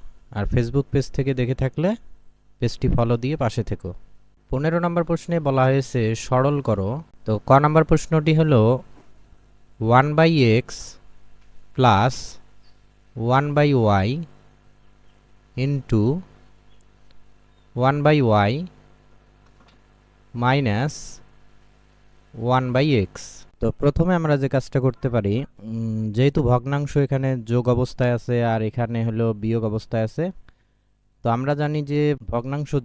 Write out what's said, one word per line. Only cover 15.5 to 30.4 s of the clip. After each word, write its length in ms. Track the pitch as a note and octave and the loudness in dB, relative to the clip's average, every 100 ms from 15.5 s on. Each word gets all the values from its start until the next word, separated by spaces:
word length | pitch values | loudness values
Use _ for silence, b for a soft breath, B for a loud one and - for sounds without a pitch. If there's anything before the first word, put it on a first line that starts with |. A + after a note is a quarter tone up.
| - C3+ | -6 -4
into 360 | C#3+ - A2 G#2+ E3+ - - - - - - - _ - - - - _ _ _ A#2+ B2+ | -4 0 2 2 0 -6 -20 -20 -20 -20 -20 -20 _ -20 -20 -20 -20 _ _ _ -2 0
one 120 | D3 D3 | 2 2
by 120 | D3+ A#2+ G#2 G2+ | 4 4 4 2
y 40 | C#3 F3+ - _ _ _ - _ _ _ _ _ _ _ _ _ _ _ | -2 -8 -16 _ _ _ -20 _ _ _ _ _ _ _ _ _ _ _
minus 600 | A#2 A#2+ C#3 B2+ G#2 D3 - - - - - - - _ _ _ _ _ _ _ A2+ A#2 B2+ | -4 0 0 0 0 -2 -6 -14 -18 -20 -20 -20 -20 _ _ _ _ _ _ _ -8 0 0
one 120 | B2+ B2 | 2 0
by 100 | D3+ B2+ F#2 | 2 2 0
x। 20 | - - - - - | -6 -18 -20 -20 -4
তো 80 | A2+ - | -4 0
প্রথমে 320 | C#3+ - E3+ F3+ | 0 2 2 2
আমরা 160 | D#3+ C#3+ | 2 0
যে 60 | C3 C3+ | 2 -2
কাজটা 240 | - C3+ C3 | -2 0 0
করতে 220 | A#2+ C3 A#2 | 0 -2 0
পারি, 200 | G2 A2 | 0 -2
উম, 640 | C#3+ - G#2+ A2+ A2+ A2 A2 G#2 | -4 -12 -10 -6 -4 -4 -4 2
যেহেতু 240 | C#3 C#3 A#2+ | 2 2 2
ভগ্নাংশ 400 | B2 B2+ C#3+ C#3+ D3 C3+ | 0 0 -4 -2 -2 0
এখানে 240 | C#3 C3+ C3 A2 | -2 -2 -4 -2
যোগ 140 | A#2+ A#2+ B2 | -2 0 0
অবস্থায় 380 | B2+ - B2 A#2+ | -2 -2 -2 -2
আছে 180 | - A#2+ A#2 | -2 -2 0
আর 80 | A2+ A2 | -2 -4
এখানে 300 | A#2+ A#2 A#2 A2+ | -4 -4 -2 -4
হলো 180 | A2 A#2 G#2+ | -2 -2 -2
বিয়োগ 220 | G#2+ A2+ A2 | -2 -2 -2
অবস্থায় 340 | A2 - A2+ A2 | -4 -4 -4 -4
আছে, 160 | - F3 - | -4 -6 -8